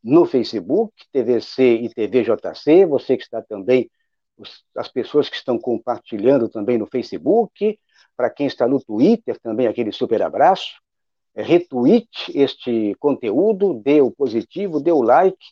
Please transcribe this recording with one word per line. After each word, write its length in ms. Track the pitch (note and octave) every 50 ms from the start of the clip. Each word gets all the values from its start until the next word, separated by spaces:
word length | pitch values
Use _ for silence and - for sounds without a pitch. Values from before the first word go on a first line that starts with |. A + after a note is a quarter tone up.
no 220 | _ A2+ C3+ E3+ E3
Facebook, 680 | C3 - C3 A2 - - G#2+ E2+ F#2 C#3+ G3 A#3 G#3+ _ _ - _
T 100 | _ C#3
V 180 | A#2+ A2+ B2 A2+
C 340 | - - - - C3 B2 A#2
e 140 | A2+ A#2+ A2+
T 180 | - - G#2+
V 180 | G2 F#2 B2+ A2
J 300 | G#2 A2 G#2 - F#2 -
C, 320 | - - D3 D#3 F#3 G3
você 300 | E3+ C#3+ B2 - - C3
que 60 | -
está 200 | - _ - A2+
também, 480 | - _ G#2+ G2+ F#2+ G2 B2+ C3 A2+ - _ _ _ _ _ _ _ _ _
os, 280 | _ G#2 - - - _ _ _
as 120 | - A#2+ -
pessoas 400 | _ C3 A2+ - - D3 C#3+ -
que 80 | -
estão 220 | - - - A#2+ A2+
compartilhando 920 | - B2+ A#2+ G#2+ _ - A#2+ G2+ _ - A#2 G#2 G2+ B2 C#3+ C3+ A2+ G#2
também 300 | _ A2+ G2+ A2+ B2 A2+
no 80 | G#2+
Facebook, 920 | - - B2+ A#2 - - E2+ D#2 D3 F#3+ A#3 A3+ - _ _ G3+ G#3+ G#3+ _ _ _ _ _ _ _ _
para 140 | - - A2+
quem 160 | - _ C#3+
está 200 | C3+ - - B2+
no 160 | A#2+ C3+ C3+
Twitter 560 | - _ G#2+ G#2+ C3 F#3+ A#3 A3 _ - A2+ -
também 260 | _ A#2 A2 A2 B2+
aquele 260 | A2+ G2+ - A#2+ G#2+
super 300 | G2 - C3 A#2 A2+ G#2
abraço, 580 | F#2+ D#2+ D2+ G2 C3+ F3 F#3+ F#3 - - - _ _ _ _ _ _ _ _ _ _ _ _
é, 80 | G#2
retweet 680 | G#2+ G2+ D#3+ F3 F3 _ - B2 A#2+ C#3 G#3 A#3+ A3 _ - - - - -
este 600 | C#3+ C#3 C3 - _ - B2+ A#2+ A2+ G#2+ G#2 G2 _
conteúdo, 760 | - D3 C#3 - - A2 G2 C#3 F#3 G#3+ A3 F#3 G3 G3 D#3
dê 260 | A2+ G#2 C3+ D3 D3+
o 100 | C#3 A#2+
positivo, 680 | - _ C#3+ B2 G#2+ A2+ G#2 _ - E3 G3+ G3 D#3+ D3+
dê 120 | C#3 E3+
o 100 | E3+ D3
like. 440 | A#2+ A2 B2 D#3 F#3 F#3+ F#3 _ - -